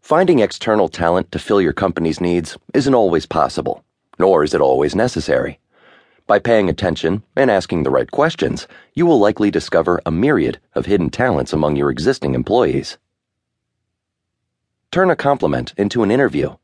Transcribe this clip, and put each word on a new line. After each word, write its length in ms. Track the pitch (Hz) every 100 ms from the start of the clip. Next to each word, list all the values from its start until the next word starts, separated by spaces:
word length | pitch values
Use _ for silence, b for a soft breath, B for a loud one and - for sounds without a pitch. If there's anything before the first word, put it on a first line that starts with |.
Finding 380 | - 156 185 156
external 500 | 104 - - 107 87
talent 440 | - 85 90 -
to 80 | -
fill 200 | - 101
your 120 | 90
company's 480 | - 95 87 82 76
needs 360 | 87 87 82 - -
isn't 200 | - 135
always 320 | 127 101 82 -
possible, 560 | - 65 - - - _ _ _ -
nor 240 | 90 90
is 100 | 76
it 60 | 76
always 340 | 69 67 73
necessary. 640 | 92 123 - - 67 65 - _ b b b b b _
By 100 | 104
paying 320 | 117 113 95
attention 540 | 76 90 78 80 98 -
and 160 | - 135
asking 320 | 101 - 87
the 80 | 67
right 180 | 65 60
questions, 600 | - 156 - 76 - - B B
you 100 | -
will 140 | 170 143
likely 320 | 104 104 104
discover 500 | 87 - 87 85 87 -
a 60 |
myriad 480 | 82 131 127 65 - _ -
of 100 | -
hidden 240 | 101 82
talents 420 | - 123 80 -
among 220 | 78 73
your 160 | 71 71
existing 440 | 65 - - 71 64
employees. 640 | 62 113 90 69 - - _ _ _ _ _ _ _ _ _ _ _ _ _ _ _ _ _ _ _
Turn 180 | 175 185
a 60 | 165
compliment 580 | 139 143 - 69 62 -
into 280 | 101 120
an 80 | 104
interview. 420 | 120 131 71 69 -